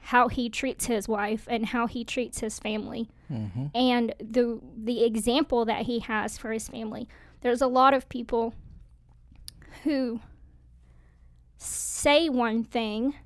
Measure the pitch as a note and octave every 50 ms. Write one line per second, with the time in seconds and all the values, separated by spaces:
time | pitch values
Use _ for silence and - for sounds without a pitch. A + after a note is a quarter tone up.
0 | - - B3+ B3 B3+ A#3+ - - A#3+ A#3 A3 - - C4 - - - - A#3+ G#3
1 | F#3+ - A3 G#3 G3+ G#3 A3 G#3+ - - A#3+ A3+ A3+ - - A#3+ A#3 A#3 - A#3+
2 | A#3 - - C4 A#3+ - - - - A3 A3 - - A3 G#3+ G#3+ G#3+ - - A3+
3 | A3+ - - _ - - D3+ A2+ G#2+ G#2 F2 A#2+ C3+ D3 - A#3 B3+ B3+ B3 A#3+
4 | A#3 A3+ - - - G#3+ A#3 B3+ A#3+ A#3 A#3 A3 - C3+ - A3+ G#3+ A3 B3 A#3
5 | A#3 A#3 A3 A3+ G3 A#3+ A#3 D4 D#4+ - C4 A#3+ A#3 A3 G#3+ - A3 A3+ A#3+ A#3
6 | - - A3 G#3+ G#3+ G#3+ - - - A3+ A3 A3+ A3 - - - A3+ G#3+ G#3+ -
7 | - - - - - - - - - B3 A#3+ A#3+ C4+ B3+ B3 B3+ B3+ C4+ C4+ C4
8 | - - - B3 A#3 - - A#3 A3+ A3+ - - - - - - - - - -
9 | - - - - - - - - - - - - - - - - - D4 D4 C4+
10 | C4 A#3+ A3+ A3+ - - - - - - - - - - - - - - - -
11 | - - - _ - - - - - _ _ - - - - - - - - -
12 | - D4 D4 D4+ E4+ D#4+ C4 B3 A#3 A3+ A3 A#3 A3 - - A#3+ A3+ G#3+ G#3 A3
13 | A#3 C#4 C#4+ - -